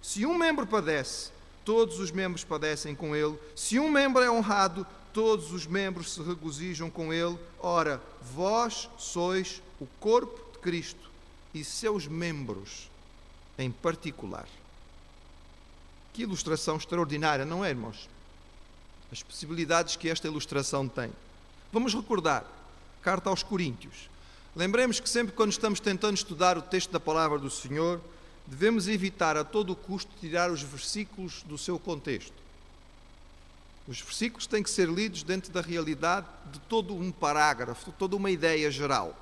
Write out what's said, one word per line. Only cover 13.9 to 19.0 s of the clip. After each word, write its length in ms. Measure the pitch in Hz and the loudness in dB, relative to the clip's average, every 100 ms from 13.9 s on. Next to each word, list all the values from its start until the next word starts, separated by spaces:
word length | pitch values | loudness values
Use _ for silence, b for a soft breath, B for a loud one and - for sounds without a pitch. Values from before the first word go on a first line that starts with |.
| 165 160 139 104 85 - - - - - - - - - - - - - - - - - | -2 -6 -8 -10 -10 -12 -18 -20 -20 -20 -20 -20 -20 -20 -20 -20 -20 -20 -20 -20 -20 -18
Que 80 | - | -8
ilustração 540 | 233 180 - 156 - 156 | -4 -4 -2 0 0 -2
extraordinária, 680 | - 175 165 147 156 143 | 0 0 0 2 2 2
não 200 | 139 170 | 0 -2
é, 40 | 196 | -2
irmãos? 400 | 131 113 104 - - - - - - - - - - | -2 -6 -10 -16 -20 -20 -20 -20 -20 -20 -20 -20 -20